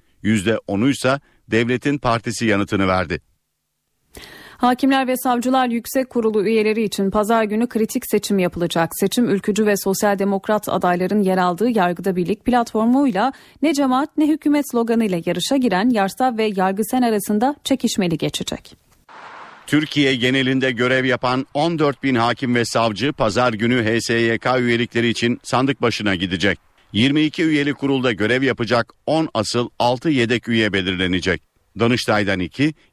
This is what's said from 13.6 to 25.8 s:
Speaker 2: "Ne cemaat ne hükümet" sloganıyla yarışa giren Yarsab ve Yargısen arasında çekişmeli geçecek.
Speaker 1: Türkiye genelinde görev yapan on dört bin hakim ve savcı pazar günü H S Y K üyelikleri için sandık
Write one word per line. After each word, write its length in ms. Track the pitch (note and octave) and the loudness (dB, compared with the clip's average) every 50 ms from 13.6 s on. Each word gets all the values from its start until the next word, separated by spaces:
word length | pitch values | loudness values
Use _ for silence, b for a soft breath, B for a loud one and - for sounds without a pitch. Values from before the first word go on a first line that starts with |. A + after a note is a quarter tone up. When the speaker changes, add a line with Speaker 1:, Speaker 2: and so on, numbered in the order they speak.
Speaker 2:
"Ne 120 | C#4 D#4+ C#4+ | 0 0 2
cemaat 440 | C#4 C#4 B3+ B3+ C4 D#4 - _ D4+ | 2 2 2 2 0 -2 -2 _ 0
ne 100 | D#4 D4 | 2 2
hükümet" 360 | D#4+ D4 - D4 D4 D4 C#4 - | 0 0 2 2 2 2 0 0
sloganıyla 460 | A#3+ A#3 A#3 A3+ A3+ A#3 A3+ G3 F3+ E3+ E3 | -2 -2 0 2 2 2 2 0 0 -2 -2
yarışa 300 | F3+ E3+ F3+ - - C4+ | -2 -2 -2 -2 0 0
giren 340 | C#4 B3+ G#3+ F#3 F#3 A3 B3+ | 2 2 2 2 2 2 2
Yarsab 480 | A#3+ G3+ G3 F#3+ - - B3+ C4 A3+ A3 | 2 2 0 0 0 0 0 0 0 0
ve 140 | A3 G#3+ F#3+ | -2 0 0
Yargısen 460 | G3 F#3 F#3+ G3 G#3 G#3+ - C4 B3+ | 0 0 0 0 -2 -2 -2 0 0
arasında 540 | B3 A3+ A3 G3+ - - G#3 G#3 A#3+ C#4 D4 - - | 2 2 0 0 0 0 0 2 2 0 -2 -4 -2
çekişmeli 540 | - C4+ B3+ - A3+ - - F#3 E3+ D#3+ - | -2 -2 0 0 -2 0 0 0 0 0 -2
geçecek. 580 | D#3 D3 - - - - - - - - - - _ _ _ _ _ - - - - - - - - - - - - | -2 -4 -4 -6 -8 -8 -10 -10 -12 -18 -20 -20 _ _ _ _ _ -20 -20 -20 -20 -20 -20 -20 -20 -20 -20 -20 -4
Speaker 1:
Türkiye 500 | - D3 D3+ D#3 - - D3 C#3 C3+ C3+ | 0 0 0 0 0 0 0 2 2 2
genelinde 540 | A#2+ B2 B2+ C3+ C3+ B2+ C3 C3 C3 C3 C3 | 2 0 2 2 2 2 2 0 2 0 0
görev 340 | A#2+ A2 B2 B2 C3 C3 B2+ | 0 0 0 2 2 2 2
yapan 420 | C3 B2 A#2 C3 B2 B2+ C3 C3+ - - | 0 0 0 0 -2 -2 -2 -4 -4 -2
on 240 | D3 D#3 F3 E3+ D3+ | -2 0 0 0 0
dört 240 | D#3 C#3+ C3 - | 0 0 0 -2
bin 120 | - C3+ B2+ | -2 0 2
hakim 400 | A2+ A#2 A#2+ A#2 - C3+ A#2+ A#2+ | 2 2 0 0 -2 -2 0 0
ve 100 | A#2+ A2+ | 0 0
savcı 480 | - - A#2 A#2 A2+ G2+ F2+ B2+ D3+ | 0 0 0 0 0 0 -2 -4 -4
pazar 400 | - - A#2 G#2+ G2+ A#2+ B2 B2 | -2 0 -2 0 2 2 0 0
günü 320 | A2 G2+ A#2 A#2 B2+ B2 G#2+ | 0 0 0 0 0 0 0
H 160 | A2 A#2 A2+ | 0 0 0
S 140 | - - A#2 | 0 0 0
Y 240 | A#2 A#2 A#2 A#2 A2 | 0 2 0 0 0
K 200 | - B2 C3 B2+ | 0 0 0 2
üyelikleri 500 | B2 A#2+ A#2+ A#2 A#2+ - - A#2 A#2 A#2 | 2 2 0 0 -2 -2 -2 0 0 0
için 320 | A2 - A#2 A#2+ B2 - | 0 0 0 -2 -2 -4
sandık 400 | - - B2+ A#2+ C3+ C#3+ C3 - | -4 -2 0 0 0 0 0 0